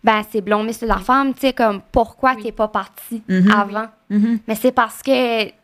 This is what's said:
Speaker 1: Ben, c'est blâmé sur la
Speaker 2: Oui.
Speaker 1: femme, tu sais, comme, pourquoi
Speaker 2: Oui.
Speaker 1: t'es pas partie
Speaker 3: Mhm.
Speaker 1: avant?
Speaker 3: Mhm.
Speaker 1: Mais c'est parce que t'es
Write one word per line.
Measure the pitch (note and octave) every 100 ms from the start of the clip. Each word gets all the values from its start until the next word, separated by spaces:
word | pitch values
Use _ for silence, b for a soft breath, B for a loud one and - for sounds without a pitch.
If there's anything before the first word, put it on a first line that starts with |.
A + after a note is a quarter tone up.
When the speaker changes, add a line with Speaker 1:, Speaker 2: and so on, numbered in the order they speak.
Speaker 1:
Ben, | A3+ G#3+ G#3
c'est | A3
blâmé | F#3+ G#3 A3
sur | A3+ A3+
la | F#3+
Speaker 2:
Oui. | F#3
Speaker 1:
femme, | C4 C4+
tu | B3+
sais, | C4+
comme, | - A3+ G3 -
pourquoi | - A3+ - C4 B3
Speaker 2:
Oui. |
Speaker 1:
t'es | G#3+
pas | G#3 G#3+
partie | G#3+ G3 - - A#3 G#3+
Speaker 3:
Mhm. | F#3 F#3+
Speaker 1:
avant? | G#3 G3+ G3+ A3 _ _
Speaker 3:
Mhm. | G#3 A3 A#3 A3
Speaker 1:
Mais | A3
c'est | B3+
parce | B3+ A3+ -
que | - B3+ B3 A3+ G#3
t'es | _